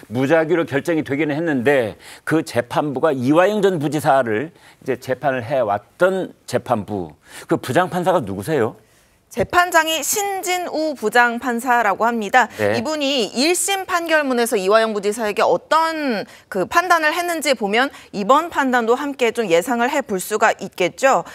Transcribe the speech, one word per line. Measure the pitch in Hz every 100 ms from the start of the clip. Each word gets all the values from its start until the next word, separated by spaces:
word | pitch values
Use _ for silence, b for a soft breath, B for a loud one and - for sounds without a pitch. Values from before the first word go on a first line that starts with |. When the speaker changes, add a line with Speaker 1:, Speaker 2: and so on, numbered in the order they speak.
| -
Speaker 1:
무작위로 | 113 143 160 156 170 156
결정이 | 139 135 160
되기는 | 127 139 156
했는데, | 143 170 139 117 139 110 - B B
그 | - 156
재판부가 | 156 117 120 160 147 131 160
이화영 | 139 123 151 185 214
전 | 196 180
부지사를 | 147 147 151 135 120 107 160 b b b
이제 | 131 123
재판을 | - 127 143 131
해왔던 | 113 139 110 104 - - 180 190 170 -
재판부, | - 120 - 117 95 104 80 - B B -
그 | -
부장판사가 | - 139 180 180 175 175
누구세요? | 98 98 101 156 113 - b b b b _
Speaker 2:
재판장이 | - 190 359 359 330 320 320
신진우 | 302 - 403 381 330 359 349 302 311
부장판사라고 | 262 214 240 240 233 262 233 254 240 214 185
합니다. | 226 240 196 254 220 -
Speaker 1:
네. | 104 113
Speaker 2:
이분이 | 233 311 277 285 202
일 | 214 302
심 | 359 381 392 370
판결문에서 | 349 339 311 277 240 233 226
이화영 | 185 220 226
부지사에게 | 208 196 220 214 196
어떤 | 151 165 - 311 320 320 285 208 - B _
그 | 196 175
판단을 | 339 359 339 302
했는지 | 339 349 320 294
보면 | 262 202 220 277 B B
이번 | 190 196 277 330
판단도 | 311 269 247 226
함께 | 254 285 269 233
좀 | 226 214
예상을 | 165 180 240 240
해볼 | 302 - 185
수가 | - 214 220 -
있겠죠. | 196 - 175 - 269 202 B